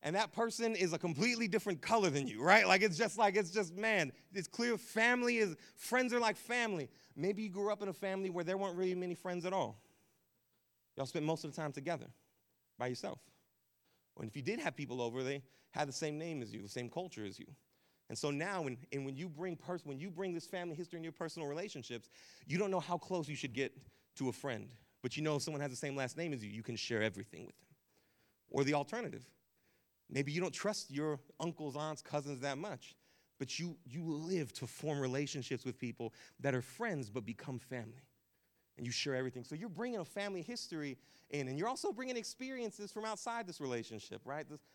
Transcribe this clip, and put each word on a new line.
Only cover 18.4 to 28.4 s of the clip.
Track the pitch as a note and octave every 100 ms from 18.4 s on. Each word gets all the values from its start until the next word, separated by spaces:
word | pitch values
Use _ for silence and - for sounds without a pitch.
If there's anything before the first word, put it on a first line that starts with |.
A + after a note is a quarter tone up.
| F3+ F#3+
when, | C#3+ B2 D3+
and | C#3 C3+
when | C3+
you | F3+
bring | D3 F#3 E3
pers-, | - F3 D3
when | C3+
you | C#3
bring | E3 F#3+
this | E3+ -
family | F#3 F3 D#3
history | E3+ E3+
in |
your | D#3+
personal | - D#3+ E3+ C#3+
relationships, | D#3 G#3 C#3 A#2 A#2 - - - - -
you | F3
don't | G3+
know | F#3
how | E3+ F3
close | - F3+ C#3+
you | C3+
should | C3+
get | A#2 C3 - - _ _ -
to | C3
a |
friend. | - C#3+ A2 G#2+ - - _
But | B2+ D3
you |
know | D#3 D3
if |
someone | D#3+ D3
has | C#3+
the | B2
same | C#3+ C#3
last | B2+ D#3
name | E3+
as | C3
you, | G#2
you | G#2+
can | G#2+ A2+
share | - A2+
everything | A2 F#2+ G#2+ D#2+ -
with | -
them. | _ _ _ _ _ _ _ _